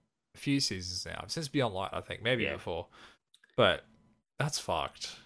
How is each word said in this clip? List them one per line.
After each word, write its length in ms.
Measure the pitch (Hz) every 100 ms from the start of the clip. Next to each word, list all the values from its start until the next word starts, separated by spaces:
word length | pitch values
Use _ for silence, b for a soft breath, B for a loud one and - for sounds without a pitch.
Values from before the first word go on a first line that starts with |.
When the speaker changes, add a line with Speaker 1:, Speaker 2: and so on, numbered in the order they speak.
| _ _ _
Speaker 1:
a 40 | -
few 220 | 143 139
seasons 460 | - 95 90 90 82
now, 180 | 78 98
since 200 | 165 147
Beyond 260 | 143 120
Light, 160 | 92 98
I 80 | 90
think, 220 | - 95
maybe 220 | 113 127
Speaker 2:
Yeah. 100 | 71
Speaker 1:
before. 340 | - - 85 - b b b _ _ _ -
But 280 | 101 78 - _ _ _ _ -
that's 200 | 147 -
fucked. 580 | - 85 67 - - -